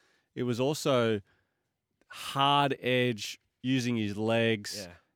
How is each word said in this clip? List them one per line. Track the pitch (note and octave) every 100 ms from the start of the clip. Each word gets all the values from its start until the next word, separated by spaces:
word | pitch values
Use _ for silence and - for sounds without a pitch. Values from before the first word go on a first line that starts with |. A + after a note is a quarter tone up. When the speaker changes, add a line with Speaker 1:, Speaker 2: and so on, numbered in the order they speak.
| _ _ _
Speaker 1:
It | -
was | B2 A#2
also | C3 D#3 D3+ B2+ A#2 G#2+ - _ _ _ _ _ _ _ _
hard | - - C#3 C#3 C#3+ C#3+ C3+
edge, | A#2+ B2+ B2 G#2+ - - _ _
using | B2+ C3 A#2+ A#2
his | G#2 G2+
legs, | A2 A#2 A2+ A2 G#2 - F2+
Speaker 2:
Yeah. | F2 _